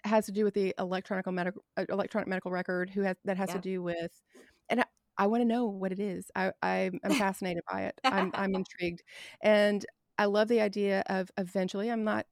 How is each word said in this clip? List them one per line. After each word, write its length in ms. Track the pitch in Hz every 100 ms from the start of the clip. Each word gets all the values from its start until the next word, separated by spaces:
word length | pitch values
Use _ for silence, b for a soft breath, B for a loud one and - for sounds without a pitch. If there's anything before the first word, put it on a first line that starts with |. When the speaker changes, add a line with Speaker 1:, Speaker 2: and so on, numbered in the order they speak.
Speaker 1:
has 220 | 208 220 208
to 60 |
do 120 | 196
with 100 | 208
the 200 | 202 190 -
electronic 480 | 185 185 - 190 190
medical, 360 | 180 180 - _ -
uh, 100 | 190
electronic 380 | 196 196 214 -
medical 220 | 190 185
record, 380 | 180 180 180 185
who 120 | 196
has, 140 | 196 185
that 120 | 196 185
has 120 | 196
Speaker 2:
Yep. 20 |
Speaker 1:
to 80 | 180
do 220 | 190 185
with, 400 | 175 170 170 - _ b b b -
and 100 | 233
I, 40 | - _ _ -
I 80 | 202
wanna 160 | 233 240
know 200 | 233 233
what 260 | 196 190
it 80 | 185
is. 300 | 208 180 - 190
I, 160 | 185 -
I'm, 380 | 185 185 190 -
I'm 100 | 196
Speaker 2:
<laughs> 20 | 262
Speaker 1:
fascinated 480 | 196 190 185 170 -
by 120 | 190
it. 160 | 190 - 269
I'm, 220 | 196 190 -
I'm 180 | 196
intrigued. 480 | 190 185 - 175 175 _ B B B
And 420 | 214 208 208 208 - _ _ -
I 80 | 208
love 220 | 202 220
the 120 | 233
idea 400 | 214 202 202 196 -
of 220 | 190 180 -
eventually, 520 | 180 196 185 202 220
I'm 140 | 233
not, 220 | 214 214 -